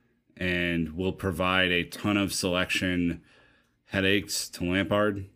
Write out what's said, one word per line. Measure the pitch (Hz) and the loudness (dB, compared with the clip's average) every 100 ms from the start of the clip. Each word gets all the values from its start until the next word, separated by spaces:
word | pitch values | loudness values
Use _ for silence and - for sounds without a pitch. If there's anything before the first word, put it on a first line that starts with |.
| _ _ _ - | _ _ _ -8
and | 90 87 87 85 82 80 | -4 0 0 0 -2 -2
will | 92 | -4
provide | 90 98 85 92 92 92 | -2 -2 0 2 4 4
a | 87 | 2
ton | 85 - 104 101 | -2 -4 -2 0
of | 95 | 0
selection | - 95 90 92 - 92 90 87 82 - - _ _ _ _ _ | 0 0 0 0 -2 0 0 0 -2 -10 -20 _ _ _ _ _
headaches | 98 95 101 95 - - | 0 2 2 0 -6 -6
to | - | -4
Lampard. | 87 92 98 104 107 98 95 | 0 0 2 2 0 -2 -8